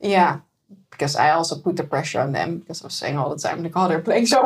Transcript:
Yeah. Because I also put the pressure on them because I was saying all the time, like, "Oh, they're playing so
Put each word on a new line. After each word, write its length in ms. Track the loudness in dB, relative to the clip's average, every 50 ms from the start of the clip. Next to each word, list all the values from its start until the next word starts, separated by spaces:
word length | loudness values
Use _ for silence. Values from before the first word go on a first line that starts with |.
Yeah. 320 | -2 2 4 4 4 4 2 -4 -10 _ _ _ _ _ -20 -20 _ _
Because 260 | -6 -4 -4 -2 0
I 140 | 2 4 4
also 260 | 4 2 0 -2 -4
put 200 | -4 -2 -4 -2
the 80 | -2 -4
pressure 360 | -4 -2 -4 -4 -2 -2 -2
on 120 | -2 0 0
them 260 | -2 -2 -4 -4 -8
because 240 | -10 -12 -14 -14 -12
I 20 | -10
was 60 | -10
saying 220 | -8 -6 -4 -4 -2
all 120 | -2 -4 -4
the 60 | -4 -4 -6
time, 140 | -4 -4 -6
like, 100 | -6 -2 0
"Oh, 100 | 0 0
they're 200 | 0 -2 0 2
playing 160 | 2 2 4
so 140 | 4 4 4 6